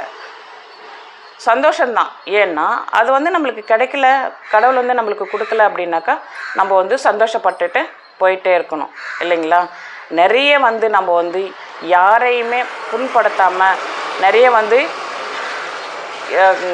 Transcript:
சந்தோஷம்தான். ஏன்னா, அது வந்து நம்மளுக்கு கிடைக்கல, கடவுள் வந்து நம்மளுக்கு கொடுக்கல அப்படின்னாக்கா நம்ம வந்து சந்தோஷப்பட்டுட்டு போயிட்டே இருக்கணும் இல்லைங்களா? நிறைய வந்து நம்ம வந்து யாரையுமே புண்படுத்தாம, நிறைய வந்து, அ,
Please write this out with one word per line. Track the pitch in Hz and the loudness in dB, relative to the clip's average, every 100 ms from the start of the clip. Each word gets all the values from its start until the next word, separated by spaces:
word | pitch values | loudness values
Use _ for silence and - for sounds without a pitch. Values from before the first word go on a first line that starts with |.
| - - - - - - - - - - - - - - - | -2 -12 -20 -20 -20 -20 -20 -20 -20 -20 -20 -20 -20 -4 0
சந்தோஷம்தான். | 240 302 - 262 208 160 - - | 2 2 2 0 0 -2 -6 -2
ஏன்னா, | 202 196 156 175 - - | 0 0 0 -2 -2 0
அது | 202 233 | 0 2
வந்து | 269 311 339 | 2 0 -2
நம்மளுக்கு | 285 220 - | -2 -6 0
கிடைக்கல, | 226 262 277 262 269 262 - - | 0 0 2 2 2 0 -8 -2
கடவுள் | 214 240 254 | 2 4 2
வந்து | 247 247 | 0 0
நம்மளுக்கு | 220 208 190 | -2 -4 -6
கொடுக்கல | - 220 220 | -6 -2 2
அப்படின்னாக்கா | 208 180 175 165 170 294 - - - | 2 0 -4 -2 -2 -4 -6 -14 -6
நம்ம | - 202 196 | -2 2 2
வந்து | 185 262 | 2 0
சந்தோஷப்பட்டுட்டு | 269 208 220 226 202 - 175 175 330 - - - | 0 2 0 0 -2 -2 -2 -2 -4 -10 -20 -2
போயிட்டே | 185 190 185 175 | 0 2 2 2
இருக்கணும் | 165 156 139 - - - | 0 -8 -10 -12 -12 -6
இல்லைங்களா? | 170 170 160 170 175 - - - - | -2 -2 2 2 0 -6 -18 -18 -4
நிறைய | 160 185 233 285 285 | 2 2 4 4 4
வந்து | 254 226 220 | 2 2 0
நம்ம | 208 185 170 | 0 2 0
வந்து | 175 180 196 - - - | 0 -4 -6 -10 -18 -12
யாரையுமே | 165 180 185 226 247 240 233 247 240 - - | 0 4 6 4 2 0 -2 -4 -6 -8 -8
புண்படுத்தாம, | 226 262 247 208 - 185 185 190 185 - - - - | -6 -2 0 2 2 2 2 2 0 -4 -8 -8 -2
நிறைய | 185 214 254 | 2 6 6
வந்து, | 233 214 240 320 - - - - - - - - - - - - - - 151 | 4 4 2 0 -6 -12 -12 -10 -10 -8 -8 -10 -10 -12 -12 -12 -12 -4 2
அ, | 190 185 180 | 4 2 -2